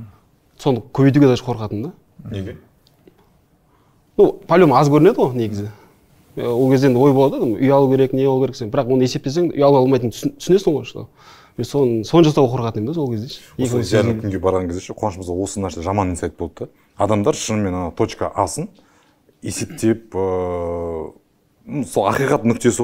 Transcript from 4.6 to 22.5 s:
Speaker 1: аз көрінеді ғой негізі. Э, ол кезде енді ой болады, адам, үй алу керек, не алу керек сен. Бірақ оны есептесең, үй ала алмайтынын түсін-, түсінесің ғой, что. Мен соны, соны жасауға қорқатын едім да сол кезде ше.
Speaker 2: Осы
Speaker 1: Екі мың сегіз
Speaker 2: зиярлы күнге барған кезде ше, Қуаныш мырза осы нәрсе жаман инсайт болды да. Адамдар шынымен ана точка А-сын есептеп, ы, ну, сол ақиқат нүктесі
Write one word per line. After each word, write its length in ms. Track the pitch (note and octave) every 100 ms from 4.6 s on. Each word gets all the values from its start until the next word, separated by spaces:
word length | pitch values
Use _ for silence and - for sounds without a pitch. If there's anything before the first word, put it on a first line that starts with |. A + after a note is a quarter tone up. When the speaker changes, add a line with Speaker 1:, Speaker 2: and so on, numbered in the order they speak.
| E3 B2+
Speaker 1:
аз 100 | D3
көрінеді 300 | D3+ F3 C4
ғой 140 | D#3+
негізі. 340 | B2 A2 G2+ G#2 - _ _ _ _ _ -
Э, 100 | A#2+
ол 240 | A#2+ C3
кезде 160 | C3+ C#3
енді 100 | A#2+
ой 100 | C#3+
болады, 240 | C3+ C3+ C4+
адам, 160 | D3
үй 140 | G2 C3+
алу 200 | C#3 C3+
керек, 220 | C3+ C3
не 100 | C3
алу 160 | C3+ C3
керек 140 | C3 -
сен. 140 | G#2+
Бірақ 180 | C#3+ A#2+
оны 120 | C3 B2+
есептесең, 440 | C#3+ C#3 D#3+ F3
үй 80 | -
ала 160 | C#3+ C#3
алмайтынын 280 | C3 B2+ A#2+
түсін-, 180 | - C#3 -
түсінесің 340 | - F#3+ G3
ғой, 100 | C3+ A2+
что. 220 | - A2+ _ - - _ -
Мен 80 | A#2+
соны, 360 | C#3+ B2+ A2+ G2+
соны 180 | E3+ D#3
жасауға 280 | D3 B2+
қорқатын 260 | B2 A#2 G#2+
едім 60 | A2
да 80 |
сол 160 | E3+ C3
кезде 180 | A2 C3
ше. 140 | - - -
Speaker 2:
Осы 40 | B2+
Speaker 1:
Екі 80 |
мың 80 | B2
сегіз 80 | F#2
Speaker 2:
зиярлы 240 | G#2+ A2+ A2
күнге 180 | G2+ F#2+
барған 240 | F#2 F#2 F2+
кезде 100 | F2 -
ше, 80 |
Қуаныш 240 | - G#2 F2+
мырза 120 | F2+ F2
осы 160 | G2 G#2
нәрсе 200 | F#2+ D#2+
жаман 280 | E2+ G2+ F#2
инсайт 220 | E2 E2+ -
болды 260 | E2+ -
да. 40 | A#2+ _ _ -
Адамдар 380 | G2+ G#2+ A#2 -
шынымен 360 | - A2 G2
ана 160 | F2+ E2+
точка 380 | - A2 - F2
А-сын 340 | - G2 - G3 _ _ _ _ _ _ _
есептеп, 720 | - - - D#2+ A2 A2 -
ы, 1000 | F#2 F#2+ F#2 F2+ F2 E2+ E2+ E2+ D#2+ D#2 - _ _ _ _ -
ну, 180 | D3
сол 240 | A#2 A#2+ G2+
ақиқат 360 | A#2+ C3+ D3
нүктесі 360 | A2+